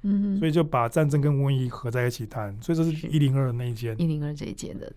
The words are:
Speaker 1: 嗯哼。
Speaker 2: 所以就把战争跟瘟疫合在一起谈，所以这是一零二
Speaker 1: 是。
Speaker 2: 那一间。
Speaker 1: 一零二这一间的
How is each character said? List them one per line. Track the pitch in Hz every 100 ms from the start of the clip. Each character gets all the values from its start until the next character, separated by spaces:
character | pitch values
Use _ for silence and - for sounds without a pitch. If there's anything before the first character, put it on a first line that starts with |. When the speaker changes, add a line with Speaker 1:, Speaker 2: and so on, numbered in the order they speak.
| 202
Speaker 1:
嗯 | 202
哼。 | 202 196
Speaker 2:
所 | 165
以 |
就 | 160
把 | 165 127 117
战 | 165 147
争 | 147
跟 | 147
瘟 | 139 139
疫 | 135 127
合 | - 120
在 | 123 123
一 |
起 | 120 110
谈， | 117 104 104
所 | 139
以 | 165
这 |
是 | 165 156 160
一 | 156
零 | 139
二 | 135 127
Speaker 1:
是。 |
Speaker 2:
那 | 120
一 | 123
间。 | 113 117 110
Speaker 1:
一 | 165
零 | 151
二 | 147
这 | 147
一 | -
间 | - - -
的 | -